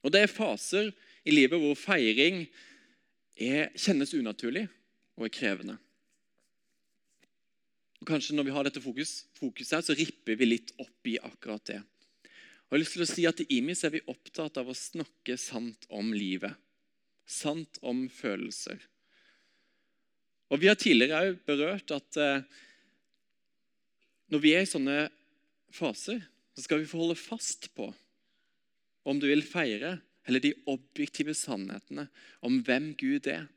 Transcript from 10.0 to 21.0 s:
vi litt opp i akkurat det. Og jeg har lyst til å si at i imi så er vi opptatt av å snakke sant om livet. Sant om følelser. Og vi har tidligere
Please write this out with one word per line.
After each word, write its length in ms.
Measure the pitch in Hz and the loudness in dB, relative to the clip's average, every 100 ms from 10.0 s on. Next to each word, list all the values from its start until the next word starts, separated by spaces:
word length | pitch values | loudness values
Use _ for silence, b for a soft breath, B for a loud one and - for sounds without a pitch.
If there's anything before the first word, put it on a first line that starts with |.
| - - - 107 | -2 -4 -4 2
vi 140 | 123 | 4
litt 180 | 117 - - | 4 -2 -16
opp 320 | 127 _ 123 | -16 _ -6
i 80 | 113 | -6
akkurat 460 | 123 - 110 107 - | -8 -16 -10 -10 -10
det. 140 | 107 - _ b b b b b b b | -14 -14 _ b b b b b b b
Og 60 | |
jeg 20 | 143 | 0
har 60 | |
lyst 100 | 160 | 0
til 120 | 180 165 | -2 -2
å 40 | |
si 140 | 165 165 | 2 0
at 160 | 160 | 0
i 80 | 156 127 | 0 0
imi 160 | 139 | 0
så 140 | 180 160 | -2 -2
er 80 | 156 | -4
vi 100 | - | -8
opptatt 480 | 127 - - 156 - | -14 -12 -8 -6 -6
av 100 | 127 | -8
å 60 | 127 | -10
snakke 640 | - 170 147 _ - 127 | -10 -10 -10 _ -8 -6
sant 480 | - 120 117 107 - | -6 -8 -8 -12 -12
om 220 | 104 110 | -4 -2
livet. 400 | 104 95 92 95 - _ _ _ _ _ _ - | -2 -2 -4 -6 -10 _ _ _ _ _ _ -12
Sant 520 | - 151 160 156 - | -6 -4 -6 -8 -8
om 220 | 127 123 131 | -4 -2 -4
følelser. 680 | - 123 98 98 - - - - _ _ _ _ _ _ _ _ _ _ _ _ _ _ _ _ | -6 -6 -4 -6 -10 -12 -12 -16 _ _ _ _ _ _ _ _ _ _ _ _ _ _ _ _
Og 140 | 143 | 4
vi 60 | 185 | 6
har 80 | 214 | 6
tidligere 400 | 214 123 | 6 6